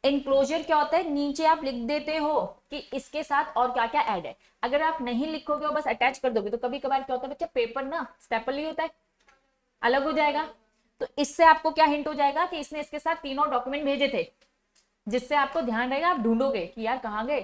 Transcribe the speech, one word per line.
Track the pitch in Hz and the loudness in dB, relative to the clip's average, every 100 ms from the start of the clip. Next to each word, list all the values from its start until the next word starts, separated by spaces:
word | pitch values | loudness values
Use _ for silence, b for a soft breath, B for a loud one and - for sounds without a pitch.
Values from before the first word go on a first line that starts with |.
Enclosure | 269 277 277 269 269 320 | 2 2 2 2 4 0
क्या | 320 302 | 2 2
होता | 302 330 | 4 2
है? | 339 | 0
नीचे | 285 285 285 320 | -2 -2 2 2
आप | 320 | 2
लिख | 269 247 233 | 0 -4 -2
देते | 294 294 311 | -2 -2 -2
हो | 302 294 - - _ | 0 0 -2 -10 _
कि | 294 - | -12 -8
इसके | 269 - 302 | -10 -6 -8
साथ | 294 285 294 226 | -2 -2 0 0
और | 247 | 0
क्या | 247 233 | 0 0
क्या | 294 | 0
ऐड | 226 190 147 | 0 -2 -6
है। | - b _ | -14 b _
अगर | 247 285 | -2 0
आप | 320 320 | 0 -2
नहीं | 247 240 311 | -2 -2 -2
लिखोगे | 311 - 294 302 | -4 -4 -2 0
और | |
बस | 302 302 | -2 -2
attach | 233 247 262 | 0 0 0
कर | 254 | -2
दोगे | 220 202 | 0 -2
तो | 233 | -4
कभी | 247 269 | -4 -4
कभार | 269 269 | -2 -2
क्या | 269 247 | -2 -6
होता | 269 | -6
है | |
बच्चा, | 285 330 | -8 -4
paper | 254 226 254 269 | -2 -2 -2 -4
ना | 330 254 _ | -6 -8 _
staple | - 226 233 277 | -4 -4 -2 -4
ही | 311 | -4
होता | 311 | -4
है, | 320 _ _ _ _ _ _ _ _ _ | -4 _ _ _ _ _ _ _ _ _
अलग | 233 269 | 2 4
हो | 302 | 2
जाएगा। | 302 294 285 311 - _ _ _ _ | 2 2 2 -4 -10 _ _ _ _
तो | 262 - | -6 -2
इससे | 294 - | -2 6
आपको | 330 320 320 | 8 8 4
क्या | 311 311 | 4 4
hint | 294 294 | 4 -4
हो | |
जाएगा | 294 277 285 359 | 0 2 2 -2
कि | 339 | -4
इसने | 277 302 | -8 -8
इसके | 294 294 | -8 -6
साथ | 320 330 | -4 -4
तीन | 285 269 | -4 0
और | 294 | 0
document | 247 247 285 285 | 0 -2 -4 -2
भेजे | 277 277 | 0 0
थे, | 214 165 _ _ _ _ _ _ _ - | 0 -6 _ _ _ _ _ _ _ -4
जिससे | 240 247 294 | -4 0 0
आपको | 277 330 | 2 0
ध्यान | 240 220 254 | -2 -2 0
रहेगा, | 269 339 | 0 0
आप | 320 | 2
ढूंढोगे | 226 226 269 208 170 | 2 2 2 -2 -6
कि | - | -6
यार | 220 254 | -4 -4
कहाँ | 226 208 233 | -4 -6 -2
गए? | 285 | -4